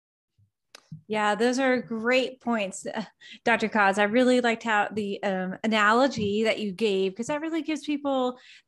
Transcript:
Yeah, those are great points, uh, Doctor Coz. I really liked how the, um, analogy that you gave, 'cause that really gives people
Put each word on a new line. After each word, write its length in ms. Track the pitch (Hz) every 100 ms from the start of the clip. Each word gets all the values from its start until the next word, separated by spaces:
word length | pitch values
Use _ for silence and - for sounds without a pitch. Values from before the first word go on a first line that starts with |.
| _ _ _ _ _ _ _ - - 156 -
Yeah, 280 | 214 208 208
those 240 | 247 254
are 220 | 262 254
great 600 | - 226 226 262 240 -
points, 440 | 240 226 190 - -
uh, 180 | - 185 _ - - 233
Doctor 220 | 220 220
Coz. 300 | 220 196 196
I 40 |
really 380 | 208 240 254 247
liked 220 | 240 226
how 240 | 233 208 202
the, 300 | 202 202 196
um, 340 | 202 190 185 -
analogy 800 | 220 220 208 233 269 226 202 208 220
that 140 | -
you 120 | 208
gave, 440 | 180 220 190 190 185
'cause 120 | 233
that 140 | 294
really 200 | 320 320
gives 240 | 302 302 -
people 540 | 294 285 269 247 247 - -